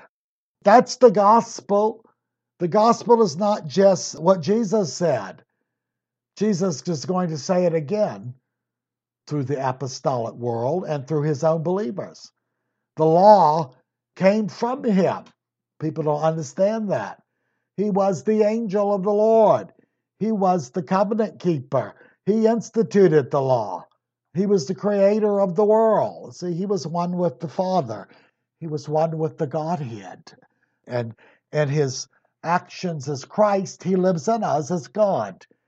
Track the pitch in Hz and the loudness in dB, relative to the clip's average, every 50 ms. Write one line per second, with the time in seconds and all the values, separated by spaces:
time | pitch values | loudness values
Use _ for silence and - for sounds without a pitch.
0 | - _ _ _ _ _ _ _ _ _ _ _ - 202 208 247 247 - - - | -20 _ _ _ _ _ _ _ _ _ _ _ 4 6 8 8 6 4 2 6
1 | 254 240 180 208 202 202 226 233 - - - - - - 202 202 214 214 - - | 6 6 6 6 4 6 6 4 2 0 -8 -12 -6 -2 0 0 0 0 -4 -8
2 | _ _ _ _ _ _ _ _ _ _ _ - - 170 147 214 214 240 226 226 | _ _ _ _ _ _ _ _ _ _ _ -6 -4 0 2 4 4 4 2 2
3 | - 196 240 226 226 180 135 165 214 202 208 - - 151 123 185 196 196 185 - | 4 4 4 4 4 2 0 -2 -2 -2 -2 -2 -6 -4 0 4 4 4 4 2
4 | - - - - 160 180 196 180 139 156 208 226 233 175 190 220 190 143 - - | -2 -8 -10 -2 2 2 2 2 2 0 0 0 0 0 -2 -2 -2 -2 -4 -2
5 | 180 160 135 113 101 92 90 - _ _ _ _ _ _ _ _ _ _ _ _ | -2 -2 -2 -2 -4 -8 -14 -18 _ _ _ _ _ _ _ _ _ _ _ _
6 | _ _ _ _ _ _ _ - 190 220 208 151 196 190 151 127 - 175 175 135 | _ _ _ _ _ _ _ -4 -2 -2 0 0 -2 -4 -4 -6 -6 -6 -6 -6
7 | - 127 185 180 180 165 156 143 127 - 185 180 180 170 160 165 151 135 202 214 | -4 -4 -4 -2 -2 -4 -6 -6 -4 -2 0 0 0 0 0 -2 -4 -4 -2 -2
8 | 214 170 110 98 98 123 123 _ _ _ _ _ _ _ _ _ _ _ _ _ | -2 -2 -4 -8 -12 -16 -16 _ _ _ _ _ _ _ _ _ _ _ _ _
9 | _ _ _ _ _ - 151 147 135 120 143 131 135 131 127 131 143 127 - - | _ _ _ _ _ -8 -6 -6 -4 -4 -4 -4 -4 -4 -4 -6 -8 -10 -8 -6
10 | - 156 131 120 113 113 - 123 117 120 117 113 117 131 160 185 196 - 151 143 | -4 -4 -2 -2 -4 -8 -8 -8 -6 -6 -4 -4 -4 -4 -4 -4 -6 -6 -8 -8
11 | 131 - 160 151 147 156 151 131 160 160 160 165 151 175 185 196 214 240 202 175 | -6 -4 -4 -2 -2 -2 -2 0 0 0 0 0 -2 -4 -4 -4 -4 -6 -8 -10
12 | 113 87 - - - - _ _ _ _ _ _ _ _ _ _ _ _ _ - | -12 -14 -16 -20 -20 -20 _ _ _ _ _ _ _ _ _ _ _ _ _ 0
13 | 156 160 160 175 190 214 214 196 170 151 151 165 156 - _ _ _ _ _ _ | 2 4 4 6 8 8 8 8 8 4 2 0 -2 -6 _ _ _ _ _ _
14 | _ _ _ - 180 190 208 220 214 175 - - 233 240 262 285 - 240 196 190 | _ _ _ 0 2 2 2 2 -2 -4 -6 -6 -6 -6 -6 -4 -2 0 2 2
15 | 175 139 107 - - - _ _ _ _ _ _ _ _ _ - 143 156 151 160 | 2 2 0 -4 -8 -18 _ _ _ _ _ _ _ _ _ -10 -8 -8 -6 -4
16 | 151 151 147 147 156 160 160 165 156 131 - - 190 202 226 226 214 196 160 131 | -4 -2 -2 -2 -2 -2 -2 -4 -8 -8 -4 -2 -2 0 -2 -2 -4 -4 -4 -4
17 | - 98 - - _ _ _ _ _ _ _ _ _ _ _ - 202 208 185 196 | -6 -8 -12 -16 _ _ _ _ _ _ _ _ _ _ _ -4 -2 -2 0 0
18 | 196 196 190 135 - 214 220 214 214 208 220 233 233 202 175 208 202 202 202 196 | 0 0 -2 -2 -2 0 2 2 2 0 0 -2 -4 -4 -2 -2 0 0 -2 -2
19 | 180 208 208 208 214 220 226 226 214 190 151 113 98 90 _ _ _ _ _ _ | -2 0 0 2 2 4 4 6 6 6 4 2 0 -6 _ _ _ _ _ _
20 | _ _ _ - 190 220 220 196 196 185 185 180 131 - - 185 151 - 190 190 | _ _ _ -6 -4 -2 -2 0 0 0 0 0 -2 -6 -8 -8 -4 -2 0 0
21 | 208 196 226 214 220 185 - - - 180 165 139 127 - - 127 107 98 - _ | 0 0 -2 -2 -4 -4 -6 -6 -4 -2 -2 -4 -4 -4 -4 -4 -4 -4 -10 _
22 | _ _ _ _ - 185 214 226 220 220 233 233 - - - 226 214 - - 202 | _ _ _ _ -4 -2 0 2 2 2 2 0 -4 -4 -2 -2 -2 2 4 4
23 | 196 175 156 151 131 - - 143 135 131 131 117 107 101 92 87 - - _ _ | 6 6 6 4 2 2 -2 -2 0 2 0 0 0 -4 -8 -12 -12 -16 _ _
24 | _ _ _ _ _ _ - 160 202 196 202 185 135 135 190 - - 208 208 202 | _ _ _ _ _ _ -4 -2 0 2 0 0 0 -2 -6 -4 -2 -2 2 4
25 | 196 196 208 214 208 208 202 202 196 190 165 185 214 208 214 220 226 220 208 170 | 4 4 4 2 0 0 0 0 0 0 2 2 4 4 4 4 4 4 2 2
26 | 127 104 92 - - 120 123 - 175 180 170 160 196 202 208 180 139 156 160 175 | 0 -2 -4 -10 -16 -18 -14 -10 -8 -6 -6 -4 -4 -4 -4 -4 -4 -6 -6 -4
27 | 175 175 175 175 180 165 170 - - 147 - - 185 185 185 180 139 113 110 98 | -4 -4 -2 -2 -2 -2 -2 -6 -12 -8 -6 -4 -2 0 0 -2 -2 -2 -6 -12
28 | 95 - _ _ _ _ _ _ _ _ _ - 165 165 151 147 - 151 151 156 | -14 -20 _ _ _ _ _ _ _ _ _ -14 -12 -8 -8 -8 -6 -2 -2 0
29 | 160 165 160 156 160 156 156 - 165 131 165 160 151 160 180 143 147 113 113 104 | 0 0 -2 -2 -4 -4 -4 -4 -6 -6 -6 -6 -6 -4 -6 -6 -6 -8 -12 -14
30 | 95 - - - - - - _ _ _ _ _ _ _ _ _ _ - 123 123 | -14 -16 -20 -20 -20 -20 -20 _ _ _ _ _ _ _ _ _ _ -8 -6 -6
31 | 120 113 113 _ _ _ _ _ _ _ - 151 151 135 143 151 143 135 131 - | -6 -8 -12 _ _ _ _ _ _ _ -2 -2 -2 0 0 -2 -2 -2 -4 -8
32 | - _ _ _ _ _ _ _ - 160 175 180 175 - - - - 180 165 151 | -14 _ _ _ _ _ _ _ -4 -2 -2 -2 -4 -8 -14 -10 -8 -8 -8 -8
33 | 123 147 147 127 - - - - 214 208 202 196 190 - - - - 175 190 185 | -8 -8 -8 -8 -10 -6 -2 0 2 2 2 0 -2 -6 -10 -10 -4 -2 0 0
34 | 180 185 185 165 131 - 165 - 190 170 135 151 151 127 175 170 - - - 208 | 2 0 0 0 -2 -2 -2 -2 -2 -2 -2 -2 -2 -2 -4 -6 -6 -6 -2 -2
35 | 214 196 175 131 107 98 90 - _ _ _ _ _ | 0 0 0 -2 -4 -6 -10 -16 _ _ _ _ _